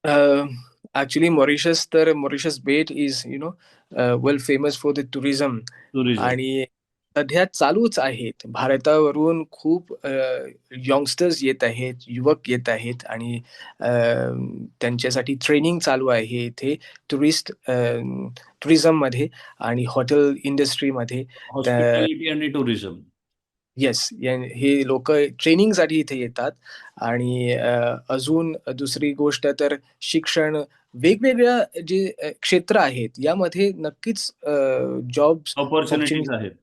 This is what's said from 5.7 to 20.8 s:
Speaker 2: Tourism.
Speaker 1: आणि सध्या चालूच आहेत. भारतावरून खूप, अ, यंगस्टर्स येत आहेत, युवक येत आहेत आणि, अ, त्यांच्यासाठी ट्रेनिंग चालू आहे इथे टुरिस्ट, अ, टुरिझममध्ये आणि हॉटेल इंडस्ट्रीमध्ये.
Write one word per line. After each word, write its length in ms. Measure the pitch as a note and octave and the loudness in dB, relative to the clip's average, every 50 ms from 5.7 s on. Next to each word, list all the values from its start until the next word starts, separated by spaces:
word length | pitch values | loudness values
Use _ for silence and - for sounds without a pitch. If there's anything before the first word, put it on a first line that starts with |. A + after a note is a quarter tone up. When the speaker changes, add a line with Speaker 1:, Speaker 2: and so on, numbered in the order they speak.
| - - - _ - | -20 -20 -20 _ -2
Speaker 2:
Tourism. 220 | C3+ B2+ B2 A#2+ G#2+ | 0 2 2 2 2
Speaker 1:
आणि 460 | A2+ B2 B2+ B2+ C3 C3 C3+ C3+ C3 _ _ _ _ _ _ _ _ _ _ | 0 0 -2 -2 -4 -4 -2 -4 -4 _ _ _ _ _ _ _ _ _ _
सध्या 280 | D3 C#3+ C3+ D3 F3 F#3+ | -2 -2 2 2 2 2
चालूच 540 | F#3+ - - D#3 C#3 E3 G#3+ A#3 A3+ F#3+ F3 | 0 2 0 2 2 4 4 2 2 2 0
आहेत. 480 | C3+ C3+ B2 - A#2+ A2+ - _ - | -2 -2 -4 -4 -8 -10 -10 _ -16
भारतावरून 960 | A#2 A#2+ - C3 C3 C3+ C3+ - D#3 D3+ D#3 D#3 D3 C#3 D3+ D#3 E3 E3 E3 D#3 _ | -12 -6 -4 0 0 0 2 4 4 4 6 4 2 2 2 2 2 2 0 -4 _
खूप, 560 | - _ - D#3 E3 F3+ F3 - - - - | -14 _ 0 0 0 0 -2 -10 -16 -10 -6
अ, 40 | C#3 C3+ C3+ C3 C3 B2+ C3 C3 C3+ - - _ _ | -4 -2 -2 -2 -2 -2 -6 -6 -12 -16 -20 _ _
यंगस्टर्स 760 | C3 B2+ B2+ C3 C3+ C#3 D3 - - - F3 F3+ D#3+ C#3+ C#3 | -14 -8 0 2 2 2 2 0 0 0 2 2 2 2 0
येत 200 | C3+ C3+ C3+ B2+ | 0 0 2 0
आहेत, 300 | A#2 A2+ A#2+ B2+ B2+ B2+ B2 - | -2 -2 -4 -6 -6 -8 -12 -12
युवक 340 | - A#2+ B2+ B2+ D3 D#3 D#3 - - | -10 -8 0 2 2 2 2 0 -2
येत 200 | B2+ B2+ B2 B2 | -2 -2 0 -2
आहेत 260 | A2+ A2 A2+ A#2+ A#2+ A#2+ - | -4 -2 -4 -8 -8 -10 -10
आणि, 340 | - A2 A2 A#2 A#2+ A#2+ A#2 A#2+ _ - - - - - _ | -10 -10 -8 -6 -8 -8 -8 -10 _ -20 -20 -20 -20 -12 _
अ, 100 | - A#2+ B2 A#2+ A#2 A#2 A#2 B2 B2 B2 B2 B2 B2+ - - B2 A#2+ - _ _ | -2 0 2 2 2 2 0 0 -2 -4 -4 -6 -6 -8 -8 -12 -14 -16 _ _
त्यांच्यासाठी 540 | - A#2+ B2 B2 B2+ B2+ B2+ C3 B2 C#3+ C#3 C3 - | -4 -2 -2 -2 -2 -2 -2 -2 -2 -2 -6 -4 0
ट्रेनिंग 320 | - D3+ D3 D3+ E3 F3 E3 | 2 2 2 2 0 0 0
चालू 280 | - D3+ C3+ C3 C3 | 0 0 0 0 2
आहे 400 | C3 B2 A#2 A2 A2 B2 A#2+ A#2+ | 2 2 0 0 -2 -4 -4 -4
इथे 300 | A#2+ - - - C3+ D3 - - - - - _ - | -6 -8 -6 -4 -4 -4 -6 -8 -20 -20 -20 _ -6
टुरिस्ट, 420 | D3 C3+ D3 D3+ D#3 - - - - _ _ - | -2 2 2 2 2 0 -4 -8 -16 _ _ -4
अ, 40 | B2+ B2 A#2+ A#2+ A#2+ A#2 A#2+ B2+ B2+ B2+ B2+ B2 B2 - - _ _ _ | -2 0 0 0 -2 -4 -4 -6 -8 -8 -8 -10 -12 -18 -20 _ _ _
टुरिझममध्ये 680 | - C#3+ E3 D#3 D#3 E3 D#3+ D#3 C#3+ C3 B2 B2 D3 E3 - - - - - _ | 2 4 4 6 6 4 4 4 2 0 0 -2 -4 -4 -6 -16 -20 -20 -12 _
आणि 240 | - A2+ A#2+ B2 B2 B2 | -4 -4 -2 -2 -4 -2
हॉटेल 480 | - C3+ B2 B2 D3 D3 C#3+ C#3+ C#3 D3 - | -2 -2 0 4 4 4 4 4 2 0 -4
इंडस्ट्रीमध्ये. 800 | C#3 C#3 C#3 C#3+ C3+ - - | -2 0 0 0 0 0 -2